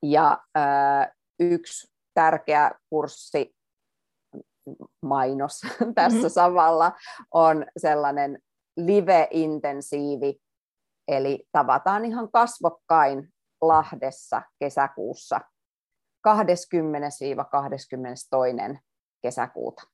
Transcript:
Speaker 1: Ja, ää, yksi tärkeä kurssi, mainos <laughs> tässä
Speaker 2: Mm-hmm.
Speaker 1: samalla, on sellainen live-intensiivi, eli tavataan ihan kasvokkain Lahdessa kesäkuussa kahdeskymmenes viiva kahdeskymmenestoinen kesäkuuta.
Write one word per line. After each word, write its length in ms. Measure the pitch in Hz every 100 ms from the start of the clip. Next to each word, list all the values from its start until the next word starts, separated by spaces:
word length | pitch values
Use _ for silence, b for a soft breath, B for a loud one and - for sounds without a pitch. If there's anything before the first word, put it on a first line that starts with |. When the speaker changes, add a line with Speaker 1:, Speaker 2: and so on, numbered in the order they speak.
Speaker 1:
Ja, 360 | 147 151 165 - _
ää, 580 | 156 143 139 139 139 139 _ _ _
yksi 520 | 175 170 170 - - _ _
tärkeä 560 | - 160 156 - 147 147 - _
kurssi, 640 | 156 147 - - 151 139 _ _ _ _ _ _ _ _ - - _ - - - _
mainos 580 | - 139 131 135 139 - - -
<laughs> 160 | 240
tässä 240 | 233 175 226
Speaker 2:
Mm-hmm. 100 | 240
Speaker 1:
samalla, 640 | - 175 180 160 165 165 180 B B B
on 320 | 165 165 156 147 -
sellainen 640 | 160 147 147 139 139 135 _ _ _ -
live-intensiivi, 1600 | 170 202 180 180 156 165 160 151 147 139 139 147 143 143 139 139 _ _ _ _ _ _ -
eli 380 | 139 135 139 _
tavataan 520 | 151 135 131 185 202
ihan 260 | 226 226 220
kasvokkain 960 | 240 180 - 170 - _ 165 143 139 147 _ _ _
Lahdessa 840 | 160 160 156 - 135 - - 110 - _
kesäkuussa 800 | 143 139 135 - 104 - - - - _ _ _ _ _ _ _
kahdeskymmenes 1000 | 220 214 196 175 - 175 156 147 143 -
viiva 240 | 135 135
kahdeskymmenestoinen 1300 | 139 139 139 139 - 127 127 123 - 131 127 120 101 143 _ _ _ _
kesäkuuta. 600 | 123 127 120 - 60 - -